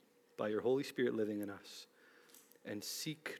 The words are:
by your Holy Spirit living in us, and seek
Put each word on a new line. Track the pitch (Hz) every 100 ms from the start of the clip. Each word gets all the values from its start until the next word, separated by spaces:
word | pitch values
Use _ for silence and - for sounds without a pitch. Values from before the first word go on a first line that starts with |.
| _ _ _ -
by | 107
your | 107
Holy | 113 135
Spirit | 143 - 120
living | 113 107 104
in | 101
us, | 98 - - - _ - - - - - -
and | - 104
seek | - - 160 147 -